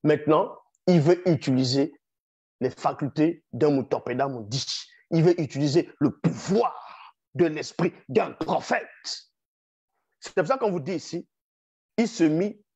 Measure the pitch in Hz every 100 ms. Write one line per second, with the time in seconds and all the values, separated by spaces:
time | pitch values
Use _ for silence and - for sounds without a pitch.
0 | 151 151 151 151 - - _ _ - 175
1 | 147 180 190 160 - 131 131 135 151 -
2 | _ _ _ _ _ _ 123 - 147 139
3 | 143 - 156 170 _ - 151 139 - 123
4 | 120 123 139 123 107 135 - - - _
5 | _ 165 165 175 147 135 147 160 - -
6 | 143 - - - - 202 - - - -
7 | - _ _ 131 170 151 131 - 170 -
8 | - 220 165 - 160 170 - 240 - -
9 | - - _ _ _ _ _ _ _ _
10 | _ _ - - 170 262 220 175 135 190
11 | - 170 - _ _ _ _ _ _ -
12 | 233 - 160 160 202 - _